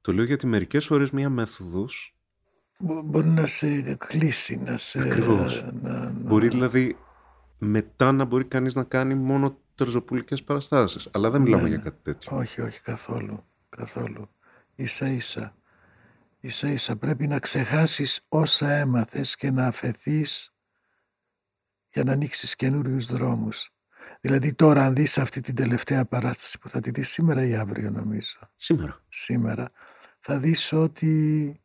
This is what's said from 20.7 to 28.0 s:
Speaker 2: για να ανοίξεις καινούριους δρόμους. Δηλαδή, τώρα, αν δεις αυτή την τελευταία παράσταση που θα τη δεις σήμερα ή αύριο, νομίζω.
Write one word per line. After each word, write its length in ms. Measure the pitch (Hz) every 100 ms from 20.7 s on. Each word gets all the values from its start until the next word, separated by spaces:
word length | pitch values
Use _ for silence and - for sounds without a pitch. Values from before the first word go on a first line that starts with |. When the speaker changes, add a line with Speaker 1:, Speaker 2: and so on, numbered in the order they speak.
| _ _ _ _ _ _ _ _ _ _ _ _
Speaker 2:
για 120 | -
να 80 | 131
ανοίξεις 440 | 139 143 - - -
καινούριους 500 | 127 143 131 131 120
δρόμους. 680 | 127 127 117 110 - - _ _ _ - -
Δηλαδή, 340 | 131 135 143
τώρα, 300 | 139 156 139
αν 100 | 135
δεις 240 | 127 147 -
αυτή 220 | 131 -
την 140 | 127
τελευταία 500 | 127 127 120 - 135
παράσταση 540 | 123 123 120 120 - -
που 100 | -
θα 120 | -
τη 100 | 117
δεις 180 | 120 131
σήμερα 360 | - 165 135
ή 100 | 127
αύριο, 360 | 110 101 - 107
νομίζω. 460 | 104